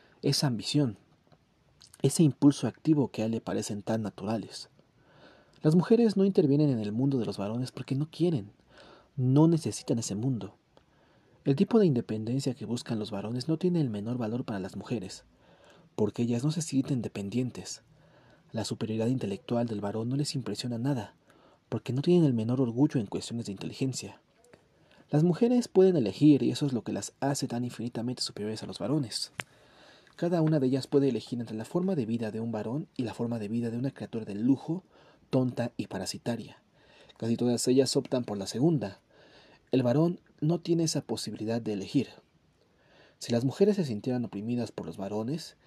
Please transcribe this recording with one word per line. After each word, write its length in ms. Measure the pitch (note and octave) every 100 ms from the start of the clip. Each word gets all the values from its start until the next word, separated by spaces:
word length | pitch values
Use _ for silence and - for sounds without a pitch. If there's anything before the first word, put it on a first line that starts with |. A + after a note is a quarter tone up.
| _ _
esa 280 | C#3 C3+ C#3+
ambición, 500 | A2 - D3 C3 G2 _ _ _ _ _ _ _ _ - -
ese 240 | C3+ -
impulso 420 | D#3 - C#3+ - A#2+
activo 460 | - D#3 D3 A2+
que 100 | -
a 40 | A2
él 60 |
le 80 | A2+
parecen 420 | - G2 - G#2
tan 200 | - A2+
naturales. 680 | G#2+ - G2 G#2+ - - - _ _ _ _ - - - _ _
Las 140 | D#3 F3
mujeres 400 | - A3+ A#3 F#3+
no 80 |
intervienen 460 | G3 F#3+ D3+ C#3+ D3+
en 100 | A#2+
el 100 | G#2
mundo 280 | A2 C#3 C3+
de 60 |
los 140 | G#2 G2+
varones 320 | G2+ A#2 C3
porque 240 | - -
no 160 | C3+ D#3
quieren, 400 | - F3 C#3 G2+ - _ - - - _
no 320 | - B2+ C#3 E3
necesitan 540 | E3 A#2 - - A#2+
ese 160 | - G#2
mundo. 400 | B2+ A#2+ F#2+ - _ _ _ _ _ _ _ _
El 100 | -
tipo 240 | C#3 F#3+ A3+
de 80 | F#3
independencia 680 | A#2+ - A2 A2 C3+ C3+
que 120 | A#2+ G#2
buscan 320 | A#2+ - A2
los 140 | G#2
varones 340 | G2 G#2 B2+ B2+
no 120 | D#3+
tiene 220 | F#3 F3
el 80 | C3+
menor 300 | G#2 G#2+ B2
valor 260 | A2 A#2+
para 140 | B2 G#2
las 160 | F#2
mujeres, 480 | G2 - A#2+ - - - _ _ _ - - _
porque 280 | - G#2 -
ellas 200 | A#2+ A#2+
no 80 | D3
se 120 | E3
sienten 380 | D3+ C3+ B2+ C3
dependientes. 840 | G#2 - G2 A#2 B2+ F3+ - - _ _ _ _ _ _ _
La 140 | A#2
superioridad 420 | G#2 A#2 A2 A2 A2+
intelectual 640 | B2+ G#2 G2 - A#2 A#2+
del 120 | G#2
varón 280 | G2+ A2 A#2+
no 80 | C#3
les 180 | C#3+
impresiona 440 | C#3 A2 G#2 B2 A#2
nada, 360 | C3 C3 G2+ _ _ _ _ _ -
porque 240 | A2+ -
no 100 | B2+
tienen 220 | E3+ F3
el 100 | D3+
menor 260 | A#2 A2+ B2+
orgullo 380 | B2 A#2 D3+ C#3
en 80 | G2+
cuestiones 400 | F2+ - A#2 G#2
de 60 |
inteligencia. 680 | F#2+ D#2+ - C3+ B2 G2+ - _ _ _ - _ _ _ _ -
Las 140 | D3
mujeres 440 | F3 D#3+ A#3+ B3 -
pueden 280 | F#3+ F#3+ E3+
elegir, 460 | G#2 - D3+ C3+
y 80 | A#2+
eso 140 | B2+
es 80 | C#3+
lo 120 | A#2+
que 80 | G2+
las 200 | - - -
hace 260 | C#3 C#3 C3
tan 180 | A#2+
infinitamente 580 | B2 - A#2 B2 A#2+ B2
superiores 400 | - - G#2 G#2+
a 40 | F2+
los 120 | F#2
varones. 520 | G#2 D#3 A#2 - - - - _ - - - - _ -
Cada 240 | E3+ F3
una 160 | D#3 D#3
de 100 | C3
ellas 180 | C3+ -
puede 240 | C#3+ C#3
elegir 280 | A2+ - A#2+
entre 180 | A2+ A2
la 100 | A2
forma 280 | F3 F#3
de 120 | F3 A2
vida 240 | A2+ A2
de 100 | A2
un 100 | A#2
varón 380 | G#2+ G#2+ C#3+ D#3+ -
y 60 |
la 120 | A2+
forma 240 | - A#2 A#2
de 100 | G#2
vida 220 | A#2 A#2
de 60 | A#2
una 140 | C3+
criatura 340 | - G#2+ A2+
de 100 | G#3
lujo, 500 | G2+ B2 C#4 - F3+ - _ - _ _
tonta 440 | C3 B2+ B2 A#2+ -
y 120 | G#2+
parasitaria. 760 | - - - - A#3 - - _ _ _ - - -
Casi 180 | A2+ A#2
todas 300 | A#2+ A#2+ -
ellas 280 | C3 C3 C#3+
optan 280 | - B2+
por 140 | A#2+ G#2
la 80 | F#2+
segunda. 540 | A2+ D#3+ D3+ G2+ - _ _ - - - _ _
El 120 | C3
varón 380 | B2 C3+ E3+ F3+ _ _
no 200 | D#3 E3+
tiene 240 | E3+ E3+
esa 180 | D#3+ C#3+
posibilidad 580 | - A2 - G#2+ G#2+ A#2
de 120 | A2
elegir. 340 | G2+ G2 C#3 - - _ _ _ _ _ _ _ _ _ -
Si 140 | -
las 120 | A#2
mujeres 320 | C3 - G3+ G3+
se 80 |
sintieran 400 | D3 G#2 B2+ B2
oprimidas 480 | A2 G2+ A2 A#2+ A2
por 140 | - E2
los 100 | E2
varones, 600 | G2 G#2 A2+ E3+ - -